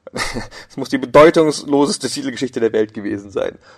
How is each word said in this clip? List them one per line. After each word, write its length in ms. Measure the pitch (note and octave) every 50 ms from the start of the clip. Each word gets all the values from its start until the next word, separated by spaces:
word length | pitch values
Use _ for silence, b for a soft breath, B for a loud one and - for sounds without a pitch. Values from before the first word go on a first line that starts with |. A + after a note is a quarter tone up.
| - - - C3 - - - A#2+ B B B B B B
es 80 | -
muss 120 | C#3 C3 -
die 100 | C#3 C3
bedeutungsloseste 1120 | C3 B2 A#2+ D3 D3+ E3+ D#3+ F3+ D#3+ D3+ C#3 - - C#3+ C#3+ C#3 C#3+ C#3 - - - A#2+
Titelgeschichte 500 | - D3 C3+ C#3 A#2+ A2 C#3 A#2+ - B2
der 140 | A2+ A2
Welt 220 | A2 A2 A2 G2+ -
gewesen 360 | A2 G2 G#2 G#2+ G2+ G2+ G2+
sein. 280 | G2 - - - - b b b b